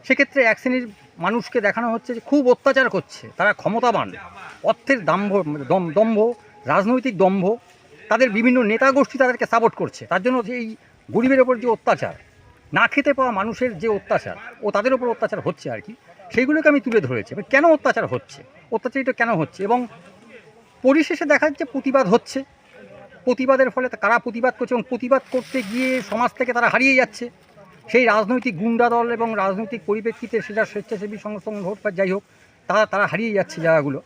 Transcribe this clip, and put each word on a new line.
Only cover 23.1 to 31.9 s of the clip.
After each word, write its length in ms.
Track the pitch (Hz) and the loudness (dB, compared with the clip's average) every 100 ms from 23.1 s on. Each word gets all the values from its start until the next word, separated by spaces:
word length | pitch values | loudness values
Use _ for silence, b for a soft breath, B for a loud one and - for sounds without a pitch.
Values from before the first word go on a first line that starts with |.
| - | -6
প্রতিবাদের 460 | - 247 254 262 262 | -4 -2 2 4 2
ফলে 200 | 254 254 | 0 -6
তা-, 80 | - | -2
কারা 220 | 202 233 | 0 0
প্রতিবাদ 340 | 254 226 247 - | 0 -2 -2 -2
করছে 140 | 240 | -4
এবং 100 | 247 - | -4 -4
প্রতিবাদ 320 | 247 247 269 - | -6 0 0 0
করতে 300 | 254 233 262 | -8 -4 -8
গিয়ে 400 | 196 233 262 254 | -6 -4 -2 -2
সমাজ 300 | - 220 240 | -4 -4 -4
থেকে 220 | - 247 | -2 -2
তারা 160 | 233 240 | 0 2
হারিয়ে 260 | 226 269 262 | 4 4 4
যাচ্ছে। 340 | 247 - 240 _ _ - - - - | 2 -4 -14 _ _ -20 -20 -20 0
সেই 140 | 240 240 | 4 4
রাজনৈতিক 520 | 208 202 247 247 165 | 4 2 -2 -2 -4
গুন্ডা 320 | 226 233 240 | -2 2 2
দল 220 | 233 233 | 2 0
এবং 220 | 233 233 214 | -2 -4 -2
রাজনৈতিক 460 | 190 190 220 233 - | -2 -4 -8 -10 -4
পরিপ্রেক্ষিতে 560 | 214 220 220 220 226 | -4 -4 -8 -6 -6
সেটা 240 | - 208 202 | -4 -4 -4
স্বেচ্ছাসেবী 520 | 214 - 208 202 208 | -6 -10 -10 -10 -10
সংস্থা 340 | 208 208 - | -12 -10 -10
হোক 260 | 208 180 208 | -8 -8 -6
বা 80 | 214 | -8